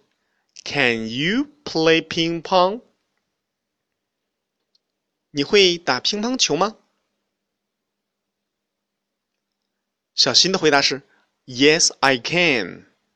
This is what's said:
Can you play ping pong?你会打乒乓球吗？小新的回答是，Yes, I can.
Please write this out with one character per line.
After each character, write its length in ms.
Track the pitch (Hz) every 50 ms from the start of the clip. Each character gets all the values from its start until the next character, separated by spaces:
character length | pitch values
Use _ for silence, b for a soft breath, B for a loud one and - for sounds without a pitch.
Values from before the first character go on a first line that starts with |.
| _ _ _ _ _ _ _ _ _ _ _ - -
Can 460 | - - 143 135 123 117 113 110 110
you 380 | 117 127 151 175 214 262 294 - - _ -
play 440 | - - 165 160 165 160 160 160 -
ping 360 | - 175 160 165 170 165 165
pong? 400 | - 190 185 180 185 208 247 - _ _ _ _ _ _ _ _ _ _ _ _ _ _ _ _ _ _ _ _ _ _ _ _ _ _ _ _ _ _ _ _ _ _ _ _ _ _ _ _ _ _ _ _ _ _ _ _ _
你 120 | - 143 143
会 360 | - - 202 190 180 175 165
打 200 | - - 131 123
乒 220 | - - - 208
乓 160 | 214 240 262 247
球 180 | - - 147
吗？ 220 | 165 190 220 220 _ _ _ _ _ _ _ _ _ _ _ _ _ _ _ _ _ _ _ _ _ _ _ _ _ _ _ _ _ _ _ _ _ _ _ _ _ _ _ _ _ _ _ _ _ _ _ _ _ _ _ _ _ _ _ _ _ _ _ _ _ _ _ _ _ _ _ -
小 180 | - - 139
新 200 | 120 - - 175
的 80 | 190 180
回 100 | 160 156
答 100 | 139 139
是， 220 | 139 - 143 139 - _ _ _ _ _ _ _ _ -
Yes, 440 | 127 120 139 147 156 170 - - - -
I 200 | - 135 135 120
can. 680 | - - 160 175 180 165 135 117 95 87 92 87 87 _ _ _ _ _ _